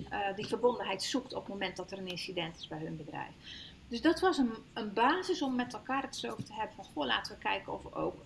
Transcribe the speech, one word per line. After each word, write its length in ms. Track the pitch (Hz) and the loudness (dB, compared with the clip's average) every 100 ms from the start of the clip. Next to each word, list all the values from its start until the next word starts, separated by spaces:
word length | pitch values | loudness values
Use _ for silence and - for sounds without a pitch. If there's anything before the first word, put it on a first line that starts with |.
| - | -4
eh, 240 | 202 202 190 | -2 0 -2
die 100 | 208 | -2
verbondenheid 560 | 233 247 220 196 196 | 4 4 4 0 -2
zoekt 320 | - 262 - | 0 0 -2
op 60 | - | -6
het 120 | - | -6
moment 240 | 196 190 180 | -4 -4 -4
dat 140 | 180 | -8
er 80 | 190 | -6
een 100 | 185 | -6
incident 500 | 175 - 175 165 170 | -6 -4 -4 -4 -4
is 100 | - | -8
bij 100 | 156 | -6
hun 180 | 165 160 | -6 -6
bedrijf. 360 | 143 139 - - - - - - - | -8 -8 -8 -10 -16 -14 -14 -16 -8
Dus 120 | 233 | 2
dat 200 | 311 - | 4 6
was 180 | 370 302 | 6 6
een, 160 | 240 220 - | 4 2 -8
een 200 | - 214 | -6 -2
basis 500 | 202 247 359 381 339 | 4 6 6 2 0
om 120 | 269 | 2
met 180 | 247 247 | 2 0
elkaar 300 | - - 269 | -4 -2 -2
het 140 | 269 - | -2 -4
zo 140 | 233 | -6
over 140 | - | -4
te 80 | - | -6
hebben 240 | 220 214 - | -6 -6 -8
van, 80 | |
"Goh, 220 | - - 269 | -8 -2 4
laten 260 | 214 - | 4 2
we 60 | 202 | -4
kijken 340 | 220 196 - | 0 0 0
of 100 | 160 | -6
we 120 | - | -6
ook 200 | - 160 - | -2 -2 -2